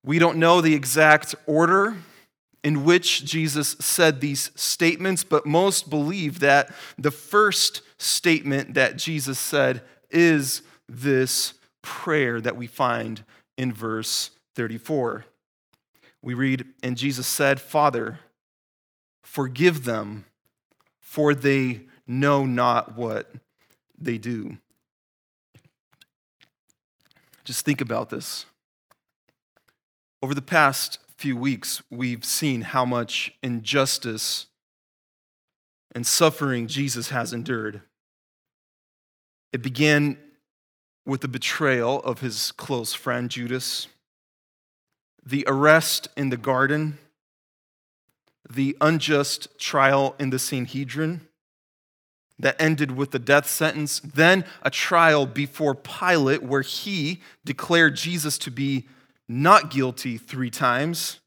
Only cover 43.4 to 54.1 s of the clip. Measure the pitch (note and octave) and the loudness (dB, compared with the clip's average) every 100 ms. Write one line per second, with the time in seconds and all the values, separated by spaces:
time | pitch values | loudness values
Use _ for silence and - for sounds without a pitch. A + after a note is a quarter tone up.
43.4 | A#2+ B2+ B2+ - - _ _ _ _ _ | -6 -6 -6 -8 -10 _ _ _ _ _
44.4 | _ _ _ _ _ _ _ _ - C#3 | _ _ _ _ _ _ _ _ -6 -2
45.4 | C#3 C3+ D3+ D#3+ D#3+ - - - C3+ B2 | 0 4 8 6 4 -4 -6 -4 -4 -2
46.4 | A2 C3 C3+ D3+ D#3 D3 _ _ _ _ | -2 0 0 0 -4 -8 _ _ _ _
47.4 | _ _ _ _ _ _ _ _ _ _ | _ _ _ _ _ _ _ _ _ _
48.4 | - A#2 C#3 C#3+ D3+ E3 C#3+ D3 C#3 - | -10 -2 -2 2 2 2 2 0 0 -4
49.4 | - _ - D3 C3+ C#3 C#3 - C3+ B2+ | -10 _ -2 4 4 4 2 -2 -4 -2
50.4 | - C3+ A#2+ C3+ C3+ C3+ D#3+ E3+ - _ | -4 -4 -6 -8 -8 -4 -4 -6 -14 _
51.4 | _ _ _ _ _ _ _ _ _ - | _ _ _ _ _ _ _ _ _ -2
52.4 | C3+ - D#3 D3+ C#3+ C3 C#3 B2+ A#2 C#3+ | -2 2 0 2 -2 -2 -4 -4 4 2
53.4 | - - D#3 D3+ D3 - D3+ | 2 -2 -2 -2 -6 -6 -4